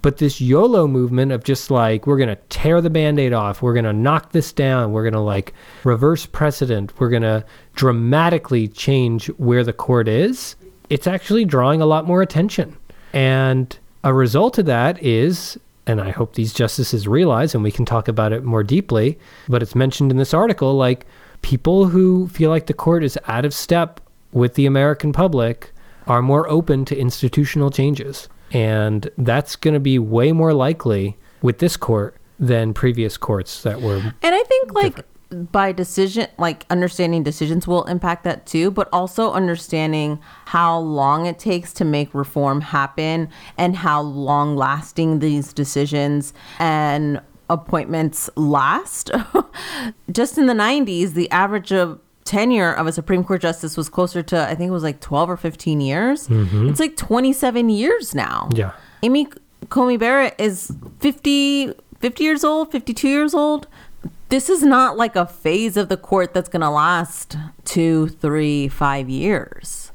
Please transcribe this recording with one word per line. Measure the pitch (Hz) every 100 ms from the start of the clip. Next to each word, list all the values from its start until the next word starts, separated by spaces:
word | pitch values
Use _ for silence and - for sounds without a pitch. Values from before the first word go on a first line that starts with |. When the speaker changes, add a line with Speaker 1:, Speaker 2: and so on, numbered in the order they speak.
Speaker 1:
But | 143 139
this | 147 -
yolo | 123 139 233 226 156
movement | 131 123 123 135
of | 127
just, | - 135 -
like, | 131 113 110 139
we're | 139
gonna | 123 101 _
tear | - 156 170
the | 170
Band-Aid | 160 151 147 131
off, | 120 104 101
we're | 123
gonna | 120 113
knock | 104 127 156 -
this | 170 151
down, | - 139 131 113
we're | 110
gonna, | 113 110
like, | 104 98 98 - - -
reverse | 131 117 139 165 -
precedent, | - 151 139 131 110 98 -
we're | 127
gonna | 120 113 110 110 - -
dramatically | - 135 120 117 143 170 170 - 123 107
change | - - 135 123 113 - -
where | 123 123
the | 117
court | 107 - 123 113
is, | 110 196 254 - - - - -
it's | 143 -
actually | 180 - 214
drawing | 214 135 127 156
a | 156
lot | 156 160
more | 180
attention. | 185 156 202 - 160 - - - -
And | 170 131 131 131 131 123 - - -
a | 139
result | 131 127 135 220 247
of | 170
that | 120 127 175
is, | 135 110 143 180 - - _ _ -
and | 110
I | 98
hope | - 113
these | - 113
justices | - 117 - 123 120 101
realize, | 123 180 117 151
and | 120
we | 107
can | -
talk | 120 117 107
about | 113 107
it | 110
more | 127 113
deeply, | 104 151 196 113 117 156 - - -
but | 123
it's | 120 123
mentioned | 135 - 139
in | 131
this | 135
article, | 160 226 190 135
like, | 135 127 127 - - - -
people | - 131 160 185 190
who | 180 185 180 180
feel | - 156
like | 160 156
the |
court | - - 170
is | 147 - -
out | 113
of | 143
step | 139 - 170 165 - - _ _
with | 123 123
the | - 139
American | 135 143 151 151
public | 143 185 147 117 117 - - - - -
are | 120
more | 127 143 156
open | 156 165 139 135
to | 135
institutional | 127 - 131 - 143 156 135
changes. | - 139 143 139 135 - - -
And | 127 110 107 107 107 - -
that's | 123 135 143 -
gonna | 160 151
be | 139 131
way | 110 113 135
more | 160 160
likely | 151 131 160 127 101 98 - - -
with | 123 113
this | 170 -
court | - 110 101 - - _
than | 127 120 113
previous | 107 127 117 110 -
courts | - 101 90 -
that | 117 113
were | 117 98 107 -
Speaker 2:
And | 330
I | 370
think, | 494 523 523
like, | 415 403 -
Speaker 1:
different. | - - _ 180 175
Speaker 2:
by | 202 196
decision, | 185 180 - 190 208 - -
like, | 170 160 -
understanding | 180 180 - 175 165
decisions | 147 151 151 170 175
will | 175
impact | - 180 180 175
that | 180 143 -
too, | 160 180
but | 196 196
also | 180 180 - 226
understanding | - 185 170 - 160 156 156 151 151 - - -
how | 170 170 165
long | 165 147 139 151 175
it | 170
takes | 220 180 170
to | -
make | 165 147 143
reform | 139 139 - 139 139
happen | 147 151 139 - 156 165 160 - - -
and | 175 180
how | 170 147
long | 147 139 135 143 147 143
lasting | 131 147 - - 165 156
these | 156 147 139
decisions | - 139 - 143 147 143 147 139 - - -
and | 165 156 151 147 151 143 - _ _
appointments | 170 - 170 - 160 160 - - -
last. | 151 143 135 214 392 - - - 220 370 - -
<laughs> | - 294 247 - -
Just | 185 247 -
in | 262
the |
nineties, | 226 214 285 247 175 185
the | 160 175
average | 175 196 208 180
of | 190 175 156 _ _
tenure | - 202 233 240 175
of | - 160
a |
Supreme | 160 156 185
Court | 180 190
justice | 170 170 160 156
was | 151
closer | - 180 180
to, | 165 170 151
I |
think | 160 175
it |
was, | 185
like, | 156 143
twelve | - 143 170
or | 175
fifteen | 165 160 - 151
years. | 135 147 233 294 -
Speaker 1:
Mm-hmm. | 113 101 104 120
Speaker 2:
It's, | 143
like, | 320 -
twenty-seven | - 226 262 269 269 240 233
years | 208 262 466 285
now. | 143 104 60 50
Speaker 1:
Yeah. | 113 98 - - -
Speaker 2:
Amy | 226 277 285 - _ _ -
Coney | 254 247 240
Barrett | 226 269 262 -
is | 214 185 - - - -
fifty, | 294 277 294 285 277 277 269 - _ -
fifty | 240 247
years | 302 302
old, | 302 311 311
fifty-two | 269 - 226 269
years | 277 302
old. | 302 294 302 - - - - - - -
This | 262 262
is | 370
not, | 285 254 262 214
like, | 226 196
a | 175
phase | - 156 180 226 190
of | 190
the | 185
court | - 196 180
that's | 185 180
gonna | 175 156
last | 147 156 175 170 - - 151 156 -
two, | - - 165 160 156
three, | 160 156 151 151 147 139
five | - 143 139 131
years. | 131 170 196 - - - - -